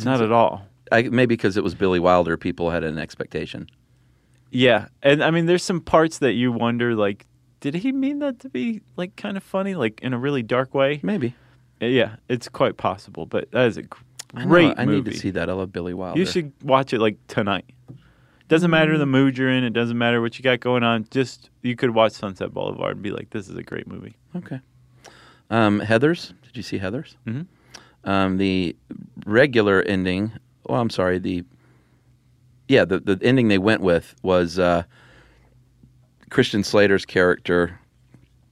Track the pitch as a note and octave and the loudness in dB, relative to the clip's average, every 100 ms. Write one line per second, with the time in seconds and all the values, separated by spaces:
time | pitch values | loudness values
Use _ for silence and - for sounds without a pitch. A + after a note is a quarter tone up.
0 | A#2 C3 A2 A#2 G#2+ F#2+ - _ - A#2 | -2 0 2 2 2 0 -14 _ 0 0
1 | A#2+ A#2 B2 A#2 G#2+ G2 F#2 E2 F#2+ F2+ | 2 2 2 2 0 0 -4 -2 0 2
2 | F2+ F2+ E2 D#2+ F2+ E2+ E2+ E2+ D#2+ D#2 | 4 4 2 -2 -4 -4 -4 -2 -4 -6
3 | D#2 - - D#2 D#2 - - _ _ _ | -10 -12 -10 -8 -8 -12 -16 _ _ _
4 | _ _ _ _ _ B2 B2+ G#2 - _ | _ _ _ _ _ 4 6 4 0 _
5 | C#3 D3+ D3 E3+ E3 F3 - E3+ - E3 | 2 4 4 2 2 0 0 -6 2 4
6 | D#3+ - C3+ A2+ B2+ A#2 A#2 A#2+ A#2+ A2 | 4 2 0 2 0 0 -2 0 0 0
7 | G2+ G#2 _ _ _ _ C#3+ E3+ C4 C4+ | 0 -2 _ _ _ _ -8 -4 -4 -2
8 | C4+ C#4+ C#4+ A#3+ C4+ B3+ A#3+ G#3+ - - | -4 -4 -6 -8 -10 -6 -4 -6 -10 -10
9 | F3+ - G#3 F#3+ - F#3+ G3 F3+ A2+ - | -10 -10 -10 -10 -6 -4 -4 -2 -4 -4
10 | B2+ A#2+ C#3 C#3 A2 B2 C3 C#3 C3+ D3 | -6 -4 -2 -4 -2 -2 0 0 0 0
11 | F3+ G#3 A#2+ - _ _ _ _ A#2 C3 | -4 -2 -4 -6 _ _ _ _ 0 2
12 | G#2+ A2 - A#2+ - - B2+ F2+ G2+ G2 | 2 -4 -6 -6 -6 -2 -2 0 -4 -6
13 | - E2 E2 G2+ - A#2+ B2 F2 - - | -12 -14 -6 -6 -2 0 0 0 -12 -20
14 | _ - - A#2+ - F3 D3+ - G#2+ G2+ | _ -20 -16 -8 4 6 6 2 0 0
15 | G#2+ - G2 F#2 E2+ F#2+ F#2 F#2 F2 F2+ | -2 -6 -6 -4 -4 -4 -6 -8 -8 -8
16 | F#2 D#3 F#3 F#3 D3 - C#3 C3+ C3+ A#2 | -6 -2 -2 -2 -6 -10 0 0 2 0
17 | A2 G2 - - G2+ F#2+ - _ - - | 0 -2 -6 -4 -2 -4 -6 _ -20 -20
18 | _ _ _ _ _ D#3+ F3 D#3+ D#3 D#3 | _ _ _ _ _ 2 4 4 4 2
19 | C#3 C3 C#3 B2+ C3 B2+ B2 A2+ A#2 A#2 | 2 4 2 2 0 0 0 -2 -2 0
20 | A#2+ A#2+ A#2 - C3 B2 B2 B2 A#2 A2+ | 0 0 -2 -2 0 0 0 0 2 0
21 | G#2+ C3 B2+ - _ _ B2 A#2+ B2+ A2+ | -2 -4 -4 -8 _ _ -8 -2 0 4
22 | A2 - G2+ F#2 F#2 F#2+ G2 F#2+ F#2 G2 | 2 0 -10 -8 -8 -6 -6 -6 -6 -6
23 | G2 - G#2+ A2 F2+ F2+ - - - F#2 | -8 -10 -10 -12 -12 -14 -12 -12 -12 -16
24 | G2+ - _ F3 - C3 - _ _ _ | -16 -20 _ -14 -12 -14 -14 _ _ _
25 | - - - _ _ A2+ G#2+ G#2 G#2+ A2+ | -20 -20 -20 _ _ 2 2 2 2 2
26 | D3 F3 - - _ A#2+ - G2 F#2+ B2 | 2 0 -8 -20 _ -16 -10 -8 -6 -8
27 | D#3+ _ A2+ B2+ F3+ _ _ - _ _ | -12 _ -10 -10 -12 _ _ -20 _ _
28 | F#2+ G2 F#2+ F#2+ G2 F#2 F2 - _ - | -4 0 0 0 0 0 -4 -8 _ -18
29 | - - - A2 D3 A#2+ G2+ F#2+ - F#2+ | -18 -16 0 2 4 4 4 4 2 -2
30 | F#2 F#2 G#2+ - _ _ - B2+ A#2 - | -2 -2 -4 -8 _ _ -6 -4 -2 -2
31 | F#2 F2+ F#2+ F2+ F2 _ _ _ _ _ | -2 -2 -4 -6 -8 _ _ _ _ _
32 | _ _ _ _ _ _ - C3 F2 F#2 | _ _ _ _ _ _ 2 2 4 0
33 | G2 F#2 A#2 C3 A2+ G2 G2+ A2 F#2 E2+ | -2 0 2 2 4 2 2 2 2 0
34 | - _ F#2 F2+ F2 F2 F2 E2+ E2+ _ | -2 _ 0 2 2 0 2 0 -2 _
35 | _ - _ _ _ _ _ _ _ _ | _ -20 _ _ _ _ _ _ _ _
36 | _ _ _ - B2 G#2 G2 G#2+ G2+ G2 | _ _ _ 0 2 0 2 4 4 4
37 | - G2 F2+ - - F2 E2+ F2 _ _ | 2 2 2 2 0 0 0 -4 _ _
38 | _ _ _ _ _ | _ _ _ _ _